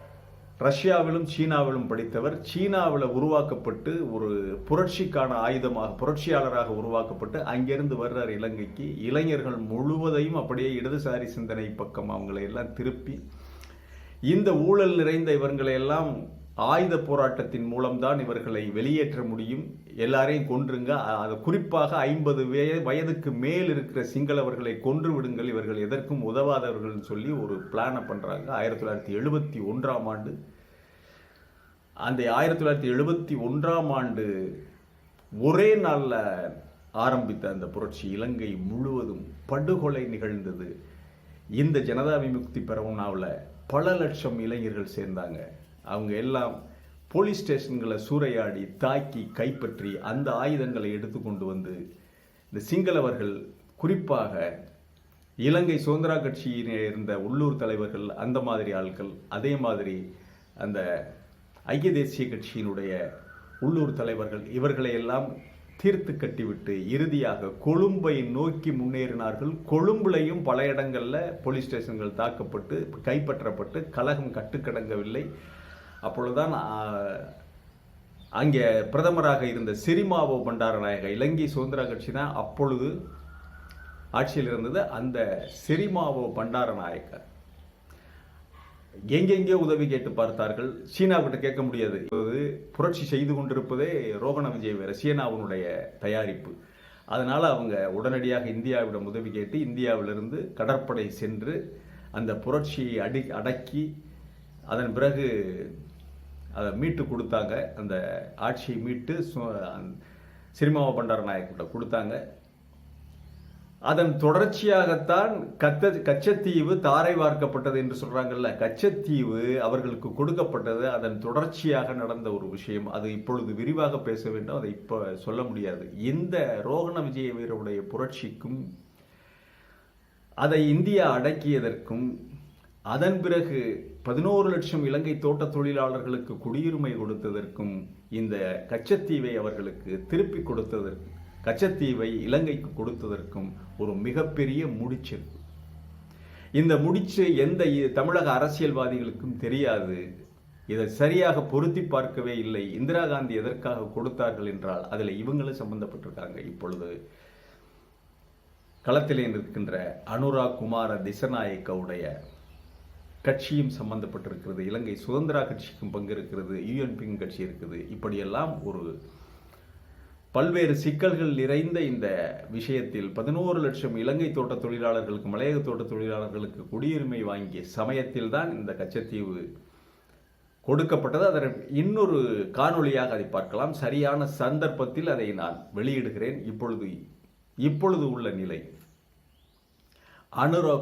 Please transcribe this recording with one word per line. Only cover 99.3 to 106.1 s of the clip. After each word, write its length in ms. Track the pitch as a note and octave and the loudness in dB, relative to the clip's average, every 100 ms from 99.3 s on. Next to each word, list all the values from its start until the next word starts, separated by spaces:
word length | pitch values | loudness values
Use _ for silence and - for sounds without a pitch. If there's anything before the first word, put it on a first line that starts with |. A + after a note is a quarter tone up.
கேட்டு, 280 | G#2 G2+ D3+ | -6 -2 -2
இந்தியாவிலிருந்து 800 | B2+ A#2+ A#2+ A2 G2+ G#2 A2 C#3+ - | -2 0 2 2 0 -4 -4 -6 -6
கடற்படை 540 | - A2+ C3 - A#2 G2+ | -2 0 0 0 -2 -4
சென்று 420 | - A2 G#2+ A#2 E3 - - - - - | -4 -6 -4 -4 -6 -8 -14 -18 -20 -10
அந்த 220 | A2 A2+ G#2+ | -4 -2 -2
புரட்சியை 600 | F#3 D3+ D3 - B2 A2 | 0 0 0 -2 -2 -2
அடி-, 320 | G2+ C3 B2+ | 0 -2 -2
அடக்கி, 540 | G#2+ A#2 B2+ - D3 D3+ - - - - - - - - | -4 -2 -2 -4 -4 -4 -6 -16 -20 -20 -20 -20 -16 -4
அதன் 280 | A2+ B2 | -2 0
பிறகு 320 | A2+ C#3 C#3 C3 G#2+ F#2+ F#2 - D#2+ - - - | 4 4 4 2 0 -2 -6 -8 -12 -16 -18 -20